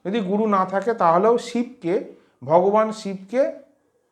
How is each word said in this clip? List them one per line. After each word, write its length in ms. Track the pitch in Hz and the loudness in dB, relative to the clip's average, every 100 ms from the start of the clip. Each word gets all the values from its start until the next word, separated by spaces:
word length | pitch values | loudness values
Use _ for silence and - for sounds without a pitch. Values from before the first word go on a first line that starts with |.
| 180 | -6
যদি 140 | 226 | -4
গুরু 280 | 180 208 220 | -2 0 2
না 180 | 196 185 | 2 0
থাকে 280 | 196 196 | -2 -2
তাহলেও 440 | 220 170 170 214 233 | 0 2 4 4 2
শিবকে, 760 | - 240 240 - 170 214 - - _ _ | 0 -4 -4 -6 -4 -4 -4 -18 _ _
ভগবান 480 | 127 165 190 214 220 | 2 2 4 2 0
শিবকে 600 | 214 196 190 - 240 311 - - _ _ _ _ | -4 -10 -12 -6 -2 -2 -4 -18 _ _ _ _